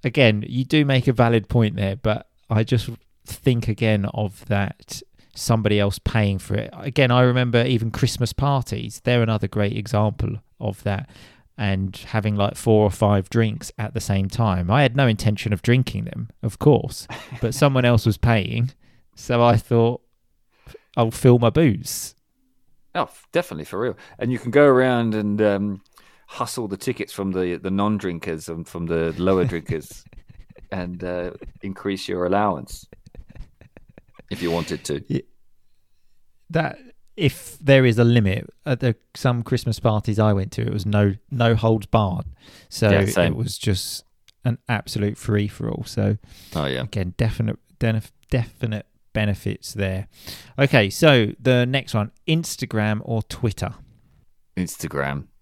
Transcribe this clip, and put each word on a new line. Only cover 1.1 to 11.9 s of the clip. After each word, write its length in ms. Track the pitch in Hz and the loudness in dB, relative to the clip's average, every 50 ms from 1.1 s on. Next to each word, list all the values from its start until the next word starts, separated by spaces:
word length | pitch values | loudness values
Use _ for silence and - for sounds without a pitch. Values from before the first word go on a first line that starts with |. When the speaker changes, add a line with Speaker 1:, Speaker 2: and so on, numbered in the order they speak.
Speaker 1:
valid 360 | 123 110 123 117 117 113 98 - | 2 4 4 4 4 2 0 2
point 260 | - 120 113 107 104 | 2 2 2 2 0
there, 200 | 107 104 98 95 | -2 -2 -4 -4
but 320 | - _ 107 107 - - _ _ _ _ _ | -2 _ -2 -2 -2 -6 _ _ _ _ _
I 160 | 117 107 113 | 0 0 2
just 240 | - 127 117 - - 117 - _ _ _ _ _ | 2 0 -2 -2 -4 -12 -16 _ _ _ _ _
think 420 | - - - - 135 127 117 110 - | -18 -18 -2 0 0 0 2 0 -4
again 380 | 107 - 113 110 107 104 98 | -4 0 2 2 2 2 0
of 400 | 104 - - 107 98 95 - - | -2 -4 -4 -4 -4 -6 -12 -6
that 560 | - 107 101 101 - - _ - - - - - _ _ _ _ _ _ | -2 -2 -2 -2 -2 -6 _ -16 -16 -16 -16 -16 _ _ _ _ _ _
somebody 440 | - - - 120 113 107 104 104 104 | -12 0 0 0 2 2 2 2 4
else 200 | 101 101 101 - | 2 2 0 -2
paying 400 | _ - - 117 107 101 98 92 | _ -2 0 2 2 2 0 -2
for 160 | - - 98 | -4 -4 -4
it. 160 | 104 110 - - | -4 -4 -8 -12
Again, 360 | - - 143 123 - 135 123 | -10 -10 -6 0 2 2 4
I 120 | 123 127 | 6 4
remember 400 | 127 127 123 127 123 123 117 120 117 | 4 4 4 2 0 2 2 2 2
even 260 | 131 131 113 113 113 | 2 0 0 0 -2
Christmas 420 | - - - 123 - - 120 110 | -2 -2 -2 -2 0 -2 -4 -4
parties. 680 | - - 139 143 143 131 123 - - 110 113 107 - - _ | -2 -2 0 0 0 0 -2 -4 -6 -8 -8 -10 -12 -6 _
They're 180 | 123 123 120 | 0 2 2
another 260 | 117 113 110 107 - 95 | 2 2 0 0 -2 -2
great 280 | - 107 104 101 104 | -2 0 0 0 -2
example 600 | 110 104 - - 104 107 107 104 - - - - - _ _ _ _ | -4 -6 -2 0 0 2 0 0 -2 -4 -4 -4 -8 _ _ _ _
of 220 | - 110 95 - | -6 -6 -6 -4
that. 260 | - 104 98 98 135 - - - - - - _ _ _ _ - | -4 -4 -4 -4 -6 -10 -18 -20 -20 -20 -20 _ _ _ _ -4
And 380 | 107 101 98 95 95 92 | -2 -2 0 0 -2 -4